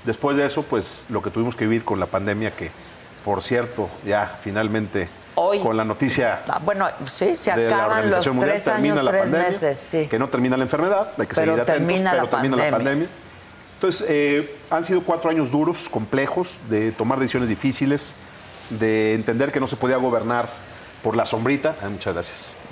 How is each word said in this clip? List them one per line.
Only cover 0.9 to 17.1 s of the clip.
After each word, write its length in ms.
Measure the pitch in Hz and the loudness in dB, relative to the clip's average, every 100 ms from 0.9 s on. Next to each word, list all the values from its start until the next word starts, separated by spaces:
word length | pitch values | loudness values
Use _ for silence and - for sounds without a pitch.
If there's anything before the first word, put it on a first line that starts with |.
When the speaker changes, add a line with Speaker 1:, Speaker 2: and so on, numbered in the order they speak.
| - - | -8 -6
Speaker 1:
lo 120 | 107 | -4
que 80 | 98 | -4
tuvimos 240 | 101 117 120 | -2 -2 0
que 100 | 110 | 2
vivir 200 | 113 - | 2 0
con 140 | 101 | -2
la 80 | 90 | 0
pandemia, 440 | 98 101 104 110 | -2 0 -2 -2
que, 200 | - 87 - - - - - | -4 -10 -12 -20 -20 -20 -12
por 180 | - 98 | -2 -2
cierto, 440 | - 120 123 - 95 - | 2 0 0 -4 -6 -6
ya 360 | 101 104 104 - | 0 0 0 -6
finalmente 680 | - 101 110 107 104 101 87 - - - | -6 -2 0 0 -2 -2 -4 -8 -8 -2
Speaker 2:
Hoy. 240 | 175 208 | 0 2
Speaker 1:
con 180 | 160 110 | 2 0
la 60 | 110 | 0
noticia 560 | 107 139 113 120 110 - | 0 0 2 2 0 -2
Speaker 2:
Ah, 120 | - | -2
bueno, 240 | 156 202 190 - 135 | 0 0 0 -2 -8
sí, 300 | - 190 330 | -2 0 0
se 160 | - 180 | 0 2
Speaker 1:
de 140 | 117 | 2
la 60 | 202 | 2
Speaker 2:
acaban 120 | 208 220 214 | 2 2 2
los 160 | 185 156 | 2 2
Speaker 1:
Organización 100 | 127 | 2
Mundial, 140 | 127 | 2
Speaker 2:
tres 100 | 202 | 2
Speaker 1:
termina 300 | - 214 - | 2 2 2
Speaker 2:
años, 100 | 147 135 | 2 2
Speaker 1:
la 60 | |
Speaker 2:
tres 100 | 190 | 2
Speaker 1:
pandemia, 240 | 190 156 180 | 2 2 2
Speaker 2:
meses, 320 | 196 156 135 | 2 0 0
sí. 280 | - 165 151 | -2 -2 0
Speaker 1:
que 100 | - | 0
no 120 | 135 | 0
termina 280 | 127 127 127 | 2 2 2
la 60 | |
enfermedad, 460 | 131 147 175 294 214 - | 2 0 2 2 0 -2
hay 100 | - | -2
que 80 | - | 2
Speaker 2:
Pero 160 | 160 | 2
Speaker 1:
seguir 80 | 160 | 2
atentos, 40 | - 151 165 | 2 2 2
Speaker 2:
termina 240 | 180 190 | 2 2
Speaker 1:
pero 120 | 180 | 2
Speaker 2:
la 60 | - | 2
Speaker 1:
termina 260 | 139 131 131 | 0 2 2
la 80 | 147 | 2
Speaker 2:
pandemia. 60 | 117 | 2
Speaker 1:
pandemia. 300 | 131 143 170 - - - - - - - | 2 0 -2 -6 -20 -20 -20 -20 -20 -2
Entonces, 300 | 190 170 208 | 0 0 2
eh, 460 | 151 147 143 147 - - | 2 4 2 0 -8 -2
han 120 | 160 165 | -2 2
sido 160 | 185 | 0
cuatro 260 | 175 220 165 | 2 0 2
años 220 | 160 135 | 2 2
duros, 380 | 143 156 170 - | 2 2 0 -4
complejos, 680 | - 107 135 135 - 180 - 113 | -4 -2 0 0 0 -4 -6 -2
de 220 | 107 110 | 0 0
tomar 260 | 110 113 | 0 0